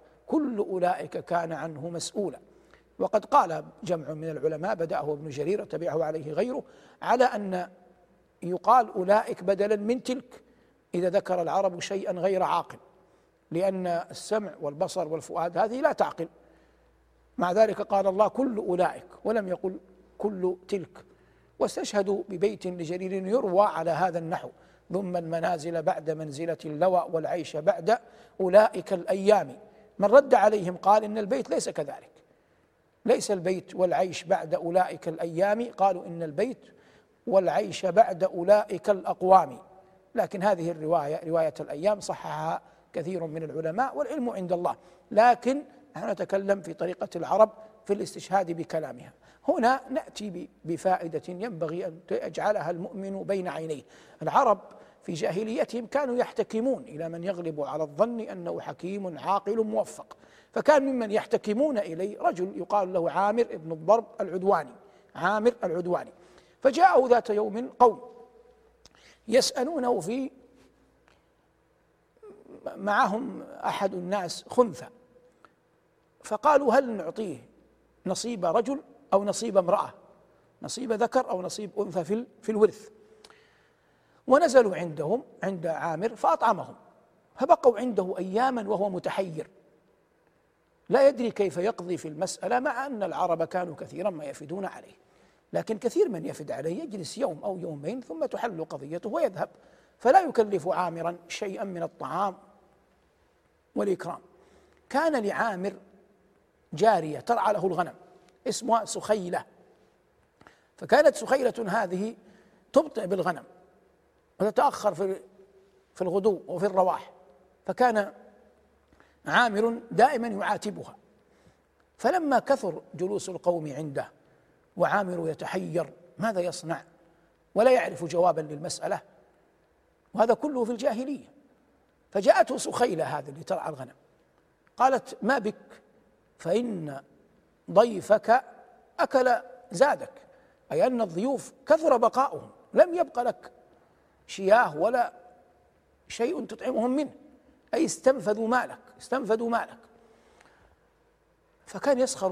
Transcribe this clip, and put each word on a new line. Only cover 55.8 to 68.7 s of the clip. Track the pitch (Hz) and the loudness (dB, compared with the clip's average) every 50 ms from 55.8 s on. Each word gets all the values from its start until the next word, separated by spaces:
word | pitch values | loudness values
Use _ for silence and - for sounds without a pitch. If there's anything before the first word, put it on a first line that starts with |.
| 233 | -8
كانوا | - - 277 294 254 240 | -4 -2 -2 -2 0 -2
يحتكمون | 247 - - - - 202 - - 220 233 269 254 180 123 | -2 -2 -2 -2 -4 -4 -2 -2 -2 0 0 -2 -2 -6
إلى | - 147 147 165 165 | -14 -12 -10 -10 -8
من | 165 170 170 | -8 -6 -6
يغلب | 196 190 175 170 165 151 147 | -6 -6 -4 -6 -6 -6 -4
على | 143 131 135 156 156 | -6 -6 -4 -6 -6
الظن | 143 143 151 214 233 240 226 | -6 0 0 0 0 0 -6
أنه | 214 - 202 185 170 170 170 170 | -8 -8 -10 -10 -8 -8 -8 -8
حكيم | - - 147 - - 180 196 202 196 185 160 135 | -8 -10 -12 -10 -8 -8 -8 -6 -8 -8 -10 -6
عاقل | 123 170 196 196 - 202 226 226 220 | -2 -2 -2 0 0 -2 -2 -2 -2
موفق، | 214 214 220 202 - - - - - - - - - - - _ _ | 0 -2 -2 -2 -4 -8 -16 -18 -20 -20 -20 -20 -20 -20 -20 _ _
فكان | _ 233 - - 302 285 277 | _ 2 6 6 6 6 6
ممن | 269 262 247 226 202 | 2 -2 -2 -2 0
يحتكمون | 202 202 - - 240 202 - 214 208 233 294 311 269 | -2 -2 0 0 -2 -2 0 -2 0 0 2 2 0
إليه | 208 196 175 165 165 190 208 208 - | -2 -4 -4 -4 -6 -6 -6 -6 -2
رجل | - 349 240 170 180 196 208 | -2 -2 0 0 -4 -6 -6
يقال | - 170 - 202 208 190 180 185 | -8 -4 0 2 2 2 2 0
له | 180 165 160 | 0 0 0
عامر | 139 175 196 208 214 240 233 - | 0 2 2 2 2 2 0 -2
بن | - 180 156 160 | -4 -10 -8 -8
الضرب | 165 156 160 170 214 233 226 - - - | -10 -6 4 4 4 4 4 -4 -8 -8
العدواني، | 202 180 165 185 180 196 202 165 147 127 113 - - - - _ _ _ _ | -6 -6 -4 0 2 4 2 2 2 -4 -14 -20 -20 -20 -20 _ _ _ _
عامر | - 160 185 208 214 214 240 233 - - | -2 0 0 2 4 2 2 2 2 -4
العدواني. | 180 160 180 175 180 175 143 123 - - - - - - - _ _ _ _ | -2 -2 -2 -2 -2 -2 -2 -4 -8 -16 -20 -20 -20 -20 -20 _ _ _ _
فجاءه | - 269 233 320 349 381 349 277 262 | 0 0 4 6 6 8 8 6 6
ذات | 247 240 233 - - | 6 4 4 4 0
يوم | 208 208 220 214 196 226 247 262 - _ | -2 -2 -2 -2 -4 -8 -8 -10 4 _
قوم | 247 233 190 - - - - - - - _ - - - _ _ _ _ | 6 6 6 2 -10 -18 -20 -20 -20 -20 _ -20 -20 -20 _ _ _ _